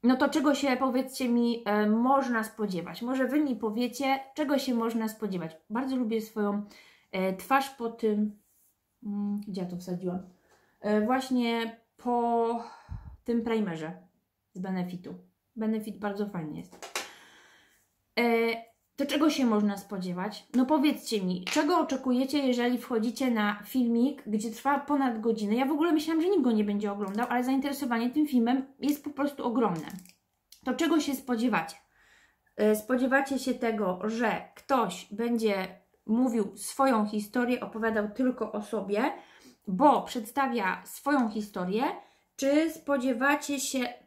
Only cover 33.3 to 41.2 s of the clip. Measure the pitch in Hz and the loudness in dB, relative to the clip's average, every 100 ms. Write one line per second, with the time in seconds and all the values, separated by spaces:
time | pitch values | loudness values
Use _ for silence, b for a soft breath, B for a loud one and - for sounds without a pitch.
33.3 | 262 262 240 233 214 190 180 214 226 226 | -2 -2 -2 -2 0 -2 -2 -4 -2 -2
34.3 | 175 - - - 269 208 - - 202 233 | -2 -8 -20 -2 0 0 -4 -12 -4 -2
35.3 | 233 220 196 185 - _ _ - 226 262 | 2 2 0 -4 -10 _ _ -2 2 2
36.3 | 226 202 - - - 269 226 214 214 208 | 2 -2 -6 -12 2 4 4 2 -2 -2
37.3 | 254 240 247 - 220 220 220 208 208 254 | -2 0 0 -2 -2 0 0 -2 0 0
38.3 | 247 214 214 208 220 190 202 277 - B | 0 -6 -6 -4 -6 -2 0 0 -2 B
39.3 | B B B - 185 285 220 - 247 214 | B B B -6 4 6 6 0 -8 -6
40.3 | - 262 240 185 185 - - 277 285 | -2 0 0 0 -2 -8 -6 0 2